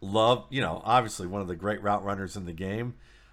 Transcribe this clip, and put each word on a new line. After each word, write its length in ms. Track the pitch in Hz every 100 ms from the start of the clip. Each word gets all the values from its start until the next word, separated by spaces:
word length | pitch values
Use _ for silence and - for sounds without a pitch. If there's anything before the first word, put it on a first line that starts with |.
love, 440 | 95 110 113 120 -
you 100 | 135
know, 220 | 85 -
obviously 440 | 107 123 110 - 90
one 140 | 101
of 60 | 90
the 80 | 82
great 260 | 101 104
route 220 | 101 101
runners 320 | 101 98 92 101
in 100 | 87
the 60 |
game. 440 | 82 95 107 123 - - - _